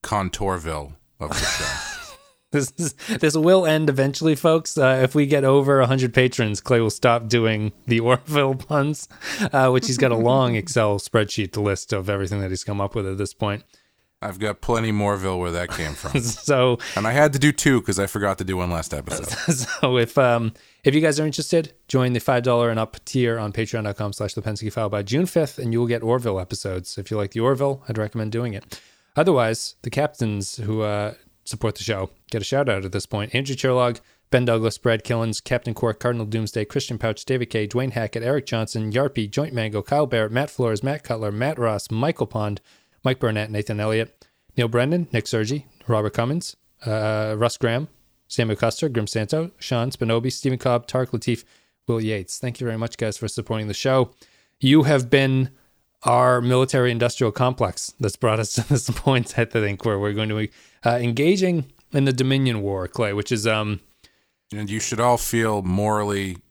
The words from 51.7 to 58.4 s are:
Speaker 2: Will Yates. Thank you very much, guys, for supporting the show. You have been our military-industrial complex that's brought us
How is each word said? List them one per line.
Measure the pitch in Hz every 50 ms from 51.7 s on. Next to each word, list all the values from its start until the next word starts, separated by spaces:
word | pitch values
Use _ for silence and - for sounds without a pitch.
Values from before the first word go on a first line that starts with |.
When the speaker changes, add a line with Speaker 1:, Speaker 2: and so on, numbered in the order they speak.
| _ _ _
Speaker 2:
Will | - 120 113
Yates. | 110 110 110 101 92 - - -
Thank | - 123 117 -
you | 127
very | 117 113 110
much, | 117 117 -
guys, | - 117 110 104
for | - 117
supporting | 104 - - 107 - 113 110 107
the | 104 98
show. | - - 135 131 131 123 - _ _ - _ _ _ _ _ _ _
You | - 131 139 156 143
have | 143 151 135 127 120
been | 143 135 135 135 131 131 131 127 - _ _ _ _ _ _ _ _ _ -
our | - 120 123 127 127 127 123
military-industrial | 120 123 127 127 131 131 - 135 123 123 120 117 120 120 - - 127 110 104
complex | - 127 127 127 - 120 92 - - - - - _
that's | 131 101 -
brought | _ - 117 107
us | 110